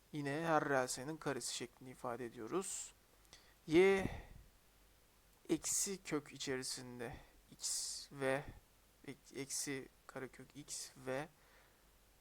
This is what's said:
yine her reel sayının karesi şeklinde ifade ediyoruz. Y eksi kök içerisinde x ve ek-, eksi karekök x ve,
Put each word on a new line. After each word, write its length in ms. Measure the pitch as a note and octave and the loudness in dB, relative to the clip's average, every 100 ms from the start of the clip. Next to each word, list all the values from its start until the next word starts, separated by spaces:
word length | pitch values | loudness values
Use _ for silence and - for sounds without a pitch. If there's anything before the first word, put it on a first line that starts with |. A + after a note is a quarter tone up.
| - | -10
yine 320 | D3+ C#3+ C#3+ E3 | -4 -2 0 4
her 220 | D#3 D3 | 4 6
reel 180 | C#3 B2+ | 4 2
sayının 300 | - C3 D#3+ | 0 -4 -4
karesi 380 | D3+ C3 - | -2 -2 -2
şeklinde 360 | - B2 - B2+ | -4 -6 -10 -16
ifade 360 | B2+ B2+ A#2+ A#2+ | -6 -2 -2 -4
ediyoruz. 680 | B2 A2 D#3+ F#3+ - - - - - - - - - - | -6 -2 0 0 -4 -8 -12 -20 -20 -20 -20 -20 -16 6
Y 440 | D#3+ F#3+ G3 F#3+ - - - - - - - - - - - - - - | 10 10 8 2 -2 -10 -16 -18 -20 -20 -20 -20 -20 -20 -20 -20 -14 -2
eksi 540 | D#3+ - - G3+ F#3+ | 0 2 2 2 -2
kök 300 | - D3+ C#3+ | -2 -2 -2
içerisinde 840 | C#3 - C3 C3 - B2+ B2 A#2+ C3 - - - | -4 0 0 0 -4 -6 -6 -6 -8 -14 -20 -20
x 560 | - - - - - - | -6 -2 -2 -2 -6 -8
ve 320 | C#3+ C3 C3+ D3 - - - - - | 0 2 2 -2 -12 -18 -20 -20 -16
ek-, 360 | - B2 - - | -14 -14 -10 -8
eksi 480 | C#3 - - C3+ - - - | -4 -2 -2 -4 -6 -16 -14
karekök 500 | C3+ C3 - C3 C3+ | -10 -10 -10 -16 -14
x 340 | D3 - - - | -10 -8 -8 -8
ve, 320 | C3 C3 D#3 - - - - - - - - - | -2 -2 -4 -10 -20 -20 -20 -20 -20 -20 -20 -20